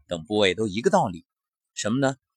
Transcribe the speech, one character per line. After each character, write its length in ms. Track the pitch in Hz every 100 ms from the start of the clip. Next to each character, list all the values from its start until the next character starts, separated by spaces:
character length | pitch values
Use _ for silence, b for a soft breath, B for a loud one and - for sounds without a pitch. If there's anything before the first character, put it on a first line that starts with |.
| -
等 180 | 85 78
部 100 | 104
位 180 | 98
都 140 | 90 110
一 140 | 95
个 80 | 180
道 180 | 185 127
理。 180 | 85 _ _ _ _ _
什 200 | - 104
么 60 | 127
呢？ 180 | 135 135 _